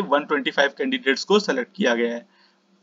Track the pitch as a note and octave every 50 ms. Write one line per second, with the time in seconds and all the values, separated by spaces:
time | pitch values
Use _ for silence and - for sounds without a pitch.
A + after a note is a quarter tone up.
0 | F#3+ C3 C#3 D3 D3 - D#3 C#3 B2 D#3 - D3 C#3+ C#3+ - - C#3 C3+ C3 B2+
1 | B2 C3+ C3 - - - G3 G#3 G3 - C#3 C3 A#2+ - _ - - B2 A#2 A#2
2 | A#2+ A#2 A#2 A#2 - _ _ _ _ _ _ _ _ _ _ _